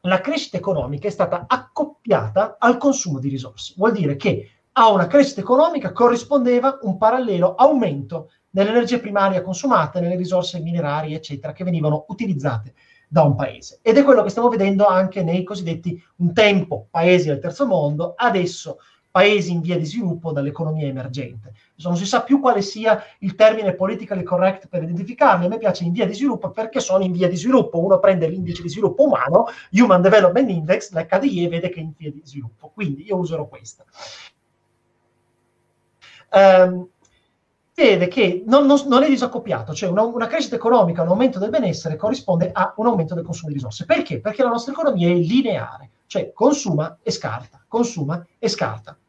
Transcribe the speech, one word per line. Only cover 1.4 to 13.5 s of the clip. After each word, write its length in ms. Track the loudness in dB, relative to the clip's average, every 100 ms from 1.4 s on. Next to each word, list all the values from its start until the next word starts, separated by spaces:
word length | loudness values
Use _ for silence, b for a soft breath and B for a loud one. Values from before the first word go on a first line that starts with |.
| -4
accoppiata 1080 | -6 -4 -6 -6 -8 0 0 2 -2 -2 0
al 180 | 2 2
consumo 400 | 0 0 -4 -6
di 120 | -6
risorse. 440 | -8 -12 -16 -18 -2
Vuol 160 | 0
dire 220 | 0 -2
che 340 | -2 -2 -2 B B _
a 140 | 2 4
una 160 | 4
crescita 340 | 4 4 4 -2
economica 520 | 0 2 2 0 -6
corrispondeva 880 | 2 2 2 0 0 2 2 0 -2
un 160 | -6 0
parallelo 560 | 2 2 -2 0 0
aumento 800 | 4 4 4 0 -4 -8 -12 -14 b _
nell'energia 480 | 0 2 2 0 -4
primaria 460 | -2 0 0 0
consumata, 560 | -4 -6 0 2 0 -2
nelle 160 | -4
risorse 440 | -2 -2 -2 -2 -8
minerarie, 560 | -6 -4 -2 -4 -6
eccetera, 380 | -10 -10 -12 -12
che 100 | -8
venivano 420 | -4 -2 0 -2 -6
utilizzate 680 | -8 -4 -4 -4 -6 -10 _ b b b
da 140 | 2
un 140 | 2
paese. 440 | 2 -4